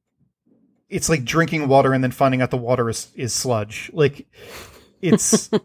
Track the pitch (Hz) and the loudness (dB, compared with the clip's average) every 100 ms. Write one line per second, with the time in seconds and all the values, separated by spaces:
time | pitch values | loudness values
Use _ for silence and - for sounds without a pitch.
0 | _ _ _ _ _ _ _ _ _ 180 | _ _ _ _ _ _ _ _ _ -6
1 | - 160 117 160 165 165 143 135 135 131 | -2 -2 0 0 0 0 4 4 4 2
2 | 127 - 135 127 123 127 117 127 117 107 | -2 0 2 2 0 -2 0 0 0 -4
3 | - - 123 - 131 110 104 104 - 165 | -10 -10 -6 -4 -2 -2 -4 -10 -8 0
4 | 143 - - _ - - - - _ _ | 0 0 -16 _ -20 -20 -20 -20 _ _
5 | 180 196 - 226 - 214 | 2 2 2 -2 -2 -6